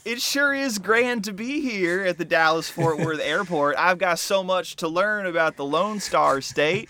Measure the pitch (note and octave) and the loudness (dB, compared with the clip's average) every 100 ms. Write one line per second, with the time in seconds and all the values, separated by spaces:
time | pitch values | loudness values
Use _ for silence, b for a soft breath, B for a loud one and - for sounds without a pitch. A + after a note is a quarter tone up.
0 | - A#3+ - C#4 C#4+ C#4 C4+ G#3 F#3 A3 | -6 -4 -2 0 2 2 0 -2 0 2
1 | B3 A#3+ G#3 F#3+ A3+ D4 C4 G#3+ F3 F3+ | 2 0 -4 -6 -6 -4 -4 -2 0 0
2 | F#3+ E3+ F3 E3 D#3+ E3 D3+ - E3 D#3 | 0 -2 0 2 4 2 -2 -2 0 0
3 | E3 D#3 C3+ D#3+ F#3+ E3+ C#3+ C#3+ E3 F3+ | -2 -2 0 -2 0 0 2 2 2 2
4 | F3+ E3 - G3 F#3 F#3 E3+ - E3 E3 | 2 0 0 0 2 -2 -2 -6 -4 0
5 | G3+ G#3 F#3+ E3 D#3+ - C#3+ D#3 G3+ G#3+ | 0 0 -2 0 0 0 -2 0 0 -4
6 | - E3 D3 C3+ C3+ - D3 F#3+ | -2 2 4 2 -2 0 2 2